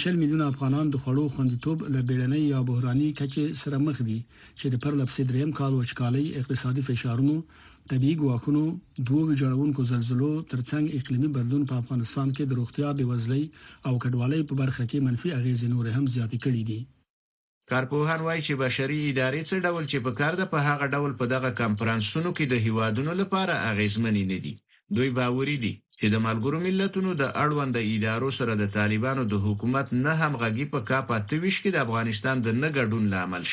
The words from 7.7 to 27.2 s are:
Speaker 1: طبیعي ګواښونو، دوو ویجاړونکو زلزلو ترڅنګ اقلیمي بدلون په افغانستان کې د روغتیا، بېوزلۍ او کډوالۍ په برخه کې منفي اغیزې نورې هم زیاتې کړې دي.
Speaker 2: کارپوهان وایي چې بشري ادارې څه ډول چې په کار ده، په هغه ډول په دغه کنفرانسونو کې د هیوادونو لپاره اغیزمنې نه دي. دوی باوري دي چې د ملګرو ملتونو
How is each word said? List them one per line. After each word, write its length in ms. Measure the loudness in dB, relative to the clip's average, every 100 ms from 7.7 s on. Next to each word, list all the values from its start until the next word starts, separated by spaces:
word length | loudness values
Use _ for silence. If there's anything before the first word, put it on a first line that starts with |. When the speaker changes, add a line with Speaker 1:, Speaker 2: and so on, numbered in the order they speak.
| -16 -2
Speaker 1:
طبیعي 260 | 2 2 2
ګواښونو، 420 | 2 0 2 2 2 -2 -10 -6 0
دوو 140 | 2 4
ویجاړونکو 580 | 2 2 2 2 0 0
زلزلو 400 | 0 0 0 2 0 -4
ترڅنګ 320 | -6 -4 -2 -2 -2
اقلیمي 320 | -2 0 0 0
بدلون 260 | 0 0 0
په 40 | -2
افغانستان 500 | -2 -2 -2 -2 -2
کې 100 | -2
د 100 | -2 -2
روغتیا، 280 | -2 -2 -2 0
بېوزلۍ 460 | 0 0 0 -2 -2 -8 -20 -8 -2
او 80 | 0
کډوالۍ 400 | 0 0 2 0 0
په 60 | 0
برخه 200 | 0 -2 -2
کې 160 | 0 0
منفي 240 | 0 -2 -2
اغیزې 300 | 0 0 0
نورې 180 | 0 0 0
هم 100 | 0
زیاتې 240 | -2 -2 -2
کړې 180 | -2 -2 -2
دي. 100 | -6 -10 _ _ _ _ _ _ _ -4
Speaker 2:
کارپوهان 500 | -2 0 0 0 0 -2
وایي 160 | -2 -2
چې 140 | 0
بشري 340 | 0 0 -2 -2 -2
ادارې 300 | 0 0 -2 -2
څه 80 | 0 0
ډول 180 | -2 -2
چې 120 | -2 -2
په 60 | 0
کار 120 | 0 0
ده، 80 | 0 0
په 20 | 2
هغه 180 | 2 0 0
ډول 160 | -2 -2
په 20 | 0
دغه 160 | 0 0 0
کنفرانسونو 680 | 0 2 0 0 0 0 -2 0
کې 80 | 0
د 40 | 2 2
هیوادونو 460 | 2 0 0 0 0
لپاره 320 | 0 0 0 0 0
اغیزمنې 540 | 2 0 2 2 2 0
نه 60 | -2
دي. 100 | -6 -10 _ _ -4 0
دوی 140 | 0 0
باوري 380 | 0 0 -2 -2
دي 100 | -2 -6 _ -2
چې 80 | 2
د 40 | 2
ملګرو 340 | 2 0 0 0
ملتونو 460 | 0 2 0 0 -2 0